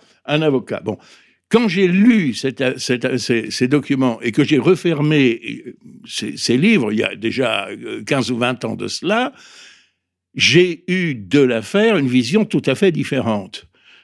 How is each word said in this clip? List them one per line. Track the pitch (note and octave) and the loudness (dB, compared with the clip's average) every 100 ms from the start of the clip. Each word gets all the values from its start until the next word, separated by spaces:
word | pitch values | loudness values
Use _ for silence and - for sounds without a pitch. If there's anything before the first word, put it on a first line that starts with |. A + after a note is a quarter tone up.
| _ _ - | _ _ -4
un | D3+ | -2
avocat. | D#3 C3 - G#2 | 0 0 -2 -8
Bon. | A2 G2+ _ - _ _ - | -6 -8 _ -20 _ _ 0
Quand | A3 A#3 | 2 2
j'ai | E3+ F#3 | 2 2
lu | F3+ A3+ A3+ D3 | 4 4 4 2
cette, | G#2 C3+ A#2+ B2+ C3+ | -2 -4 -2 -4 -4
cette, | - B2 B2+ B2+ | -2 -2 -2 -4
ces, | - A#2 A2 | 0 -2 -2
ces | - B2 | -2 2
documents | D3 C3+ C3+ C3 A2+ | 2 0 0 0 -2
et | A#2+ | -4
que | C3 | 0
j'ai | C#3+ C#3+ | 2 2
refermé, | C#3+ F#3 F3+ D3 D3+ D#3 C3 A2+ A#2 A#2 B2+ | 4 2 2 0 2 4 2 2 -6 -14 -14
euh, | - A#2 - A#2 | -20 -20 -20 -14
ces, | - A2 A2+ | -10 -8 -6
ces | - B2 | 0 2
livres, | G3 G#3+ G#2+ | 4 2 2
il | G#2+ | -2
y | |
a | G2+ G2 | -2 -4
déjà, | A2 A2 B2 G#2 G2 | -6 -2 -2 -2 -6
euh, | G#2 A#2 G#2+ | -12 -12 -10
quinze | G#2 C#3 A2 | -4 -2 -2
ou | A#2+ | -2
vingt | B2 B2 | -2 -4
ans | A2+ - | -6 -8
de | G2+ | -8
cela, | - D#3+ A3 C4 - - - - - _ _ _ _ _ - | -6 -2 -2 -2 -6 -20 -20 -20 -20 _ _ _ _ _ -2
j'ai | - D3 F#3 E3 - | 2 4 4 0 -4
eu | F#3 E3+ B2 | -2 -2 -4
de | F#2+ D3 | 0 4
l'affaire | C3 A2+ G#2 G3+ A3+ G3 | 4 2 -2 0 2 2
une | C3+ | 2
vision | B2+ A#2 G#3 | 0 2 0
tout | G#3+ D#3 C#3+ | 0 -2 0
à | B2+ | 2
fait | G3 | 2
différente. | A#2 G2+ C3+ A2+ G#2 F#2+ - - _ _ _ | 2 -2 -2 -2 -4 -6 -16 -20 _ _ _